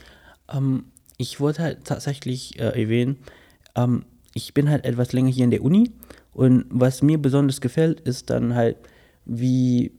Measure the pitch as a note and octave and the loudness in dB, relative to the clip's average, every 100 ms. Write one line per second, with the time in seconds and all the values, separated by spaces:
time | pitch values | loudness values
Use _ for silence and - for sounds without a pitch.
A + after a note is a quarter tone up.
0 | - - - _ - C#3 C3+ C3 - _ | -20 -20 -20 _ -10 -2 0 -2 -6 _
1 | _ - B2 - C#3+ D3+ E3 - - C#3+ | _ -10 -10 -4 -2 -2 -4 -6 -8 -6
2 | C#3+ C#3 C3 C3 - - A2+ B2 A2 A#2 | -6 -8 -6 -8 -10 -6 -4 -2 0 0
3 | B2 C#3 - - - _ _ - B2 A#2+ | 0 -4 -10 -20 -20 _ _ -2 0 0
4 | - _ _ - - - D3 D3 C3 A#2+ | -4 _ _ -14 -6 0 0 0 0 -2
5 | B2 B2+ C3 B2+ B2 A2 C3 G3 A#3+ - | -2 0 0 2 2 2 2 4 2 0
6 | - - _ - B2+ B2+ - B2+ B2+ C3 | -20 -20 _ 0 4 4 2 0 0 2
7 | C#3 D#3 C#3 C#3 C#3 C3+ B2 - D#3+ D#3 | 2 2 2 2 0 0 -4 0 0 0
8 | C#3 B2+ - A#2+ A#2+ A#2+ A#2 - - - | -4 -6 -4 -2 0 2 0 -2 -10 -20
9 | _ _ - A#2 B2+ B2+ B2+ B2 C3 | _ _ -10 -2 0 2 2 2 0